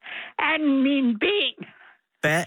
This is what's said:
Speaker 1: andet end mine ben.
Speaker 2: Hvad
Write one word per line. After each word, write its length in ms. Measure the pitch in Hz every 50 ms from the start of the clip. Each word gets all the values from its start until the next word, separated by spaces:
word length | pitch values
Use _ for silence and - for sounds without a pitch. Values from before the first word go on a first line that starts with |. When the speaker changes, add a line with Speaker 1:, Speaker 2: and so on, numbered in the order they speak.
| - - - - - - - -
Speaker 1:
andet 300 | - 294 320 311 311 285
end 140 | 269 269
mine 360 | 262 277 285 277 262 240 226 208
ben. 480 | - 359 403 403 285 247 - - - - - - - - - _ _ _ _ _
Speaker 2:
Hvad 240 | - 151 156 170 175